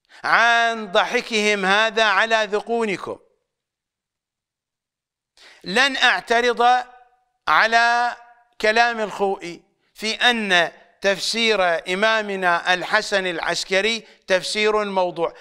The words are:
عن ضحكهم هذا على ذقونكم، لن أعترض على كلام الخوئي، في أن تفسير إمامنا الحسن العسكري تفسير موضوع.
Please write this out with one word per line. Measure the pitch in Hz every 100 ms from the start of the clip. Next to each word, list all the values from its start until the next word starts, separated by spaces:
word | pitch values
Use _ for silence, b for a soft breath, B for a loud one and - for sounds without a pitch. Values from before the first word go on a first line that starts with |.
| _ B
عن | 139 175 233 233 233 226 214
ضحكهم | 202 180 240 - 220 208 208
هذا | 190 202 220 214
على | 220 190 226 220 208
ذقونكم، | 208 208 233 220 175 - 95 _ _ _ _ _ _ _ _ _ _ _ _ _ _ _ _ _ _ _ _ _ _ B B
لن | 175 208 269 262
أعترض | 247 190 - 233 240 226 240 247 - - _ _ _ _ -
على | 156 220 233 233 240 240 - - _ _ -
كلام | 214 220 240 226
الخوئي، | 208 - 196 196 170 170 _ _ _ -
في | 214
أن | 214 247 233 202 180 160 - _ _
تفسير | 196 185 - 220 226 208 180 160 -
إمامنا | 185 220 220 208 196 180 170 175
الحسن | 180 156 214 208 202 185
العسكري | 165 160 170 - 190 214 226 b b -
تفسير | 185 - 214 214 214
موضوع. | 208 190 180 165 160 B